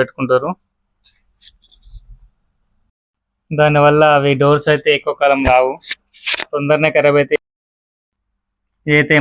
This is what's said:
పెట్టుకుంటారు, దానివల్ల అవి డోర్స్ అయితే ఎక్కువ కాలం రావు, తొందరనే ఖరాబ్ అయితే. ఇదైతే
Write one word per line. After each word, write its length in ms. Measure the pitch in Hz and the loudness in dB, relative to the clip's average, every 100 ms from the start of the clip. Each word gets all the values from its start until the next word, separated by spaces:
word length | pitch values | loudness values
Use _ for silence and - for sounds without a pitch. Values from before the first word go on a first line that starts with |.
పెట్టుకుంటారు, 480 | 131 - 131 127 143 180 _ _ _ _ _ _ _ _ - _ _ _ - - - - _ _ _ _ _ _ _ _ _ _ _ _ _ | 0 -4 -2 -2 -2 -10 _ _ _ _ _ _ _ _ -20 _ _ _ -20 -20 -20 -20 _ _ _ _ _ _ _ _ _ _ _ _ _
దానివల్ల 500 | 151 151 147 147 151 151 147 | -2 0 2 2 4 4 2
అవి 140 | 143 139 | 0 0
డోర్స్ 240 | 143 147 147 | 2 0 0
అయితే 160 | 147 151 143 | -2 0 -2
ఎక్కువ 160 | - 143 | -4 -2
కాలం 200 | 143 135 131 | 0 0 2
రావు, 220 | 127 131 147 - - _ _ - - - | 2 0 -4 -12 -16 _ _ -10 -8 -8
తొందరనే 380 | 147 143 151 156 151 | -6 -2 -2 0 0
ఖరాబ్ 240 | 147 143 | 0 0
అయితే. 160 | 143 151 - _ _ _ _ _ _ _ _ _ _ _ _ _ - | -2 -4 -8 _ _ _ _ _ _ _ _ _ _ _ _ _ -2
ఇదైతే 320 | 147 147 151 | 0 2 2